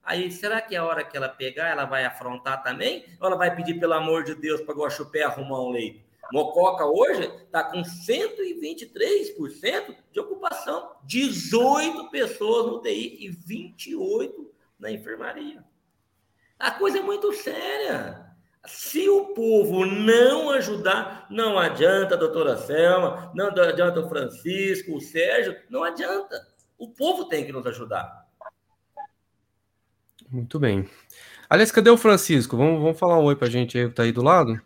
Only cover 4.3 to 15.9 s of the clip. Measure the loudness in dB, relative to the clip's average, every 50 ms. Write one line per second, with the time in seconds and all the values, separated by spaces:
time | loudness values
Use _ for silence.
4.3 | -8 -8 -4 -4 -4 -4 -4 -8 -6 -6 -4 -6 -6 -8 -12 -8 -4 -2 -2 -2
5.3 | -4 -6 -8 -8 -6 -6 -6 -4 -4 -6 -6 -8 -10 -14 _ _ _ _ -18 -4
6.3 | -2 -2 -2 0 2 4 4 4 4 2 0 0 4 4 4 4 2 -2 -2 -6
7.3 | -8 -12 -20 _ -4 -2 -2 -2 -6 -8 -8 -8 -12 -16 -4 -2 -2 -2 -2 -4
8.3 | -6 -6 -8 -8 -8 -8 -8 -10 -10 -12 -14 -18 _ -4 -2 0 0 0 0 -4
9.3 | -8 -8 -10 -10 -10 -6 -4 -4 -4 -4 -6 -8 -16 _ _ _ _ -8 -6 -6
10.3 | -10 -6 -6 -6 -6 -6 -8 -6 -6 -8 -8 -12 -20 _ -14 -6 -2 -2 -2 -2
11.3 | -2 -6 -6 0 2 2 4 4 4 2 0 -2 -4 -6 -12 -10 -4 -4 -4 -4
12.3 | -4 -4 -2 0 0 0 0 -2 -4 -4 -4 -4 -4 -4 -4 -8 -10 -14 -16 -16
13.3 | -16 -16 -14 -12 -12 -12 -12 -14 -18 _ -14 -12 -8 -6 -4 -2 -2 -2 -4 -6
14.3 | -8 -14 -20 -20 _ _ _ _ _ _ -12 -10 -10 -10 -10 -12 -12 -12 -10 -12
15.3 | -12 -12 -14 -14 -16 -18 -20 _ _ _ _ _